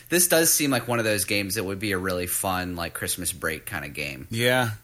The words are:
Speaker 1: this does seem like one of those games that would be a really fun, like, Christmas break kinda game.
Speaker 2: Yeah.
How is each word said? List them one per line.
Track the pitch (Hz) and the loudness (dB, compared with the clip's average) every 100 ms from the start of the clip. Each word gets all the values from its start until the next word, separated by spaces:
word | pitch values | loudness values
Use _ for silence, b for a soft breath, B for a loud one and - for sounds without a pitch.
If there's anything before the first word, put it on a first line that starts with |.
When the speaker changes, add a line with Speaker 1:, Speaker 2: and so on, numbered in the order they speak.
| - | 0
Speaker 1:
this | 170 - | 2 6
does | 165 165 | 6 6
seem | - 147 | 4 2
like | 123 120 | 2 0
one | 117 | 0
of | 110 | 2
those | 104 95 | 0 0
games | 101 98 104 | 0 0 -2
that | 92 | -4
would | 98 | -4
be | 107 | -2
a | 92 | -2
really | 92 90 90 | 0 -2 -2
fun, | - 98 90 90 87 | -2 0 0 -2 -4
like, | 82 | -6
Christmas | - 90 - 85 | -6 -4 -4 -4
break | 82 80 78 - | -4 -4 -4 -6
kinda | 92 71 | -8 -8
game. | 73 73 65 87 | -8 -8 -8 -6
Speaker 2:
Yeah. | 113 123 127 117 107 | 0 4 4 2 -2